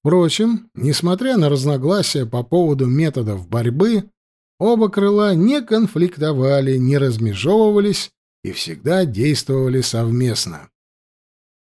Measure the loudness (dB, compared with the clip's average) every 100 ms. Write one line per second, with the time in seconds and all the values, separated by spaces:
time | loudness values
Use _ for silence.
0 | 2 2 2 2 0 -2 -6 -6 -2 0
1 | 0 -2 0 2 2 2 0 -2 0 0
2 | -2 -4 -4 -6 -2 0 0 0 0 2
3 | 0 -2 -4 -6 -4 -2 -2 0 2 0
4 | -4 _ _ _ _ _ 0 2 2 2
5 | 2 2 2 4 2 2 0 0 0 0
6 | -2 -2 -4 0 2 2 2 0 2 2
7 | 0 0 -4 -2 0 2 4 2 2 -2
8 | -6 _ _ _ -12 -10 -10 -8 -2 0
9 | 0 0 0 0 -2 -2 0 0 -2 -2
10 | 0 0 0 -2 -6 -10 -18 _ _ _
11 | _ _ _ _ _ _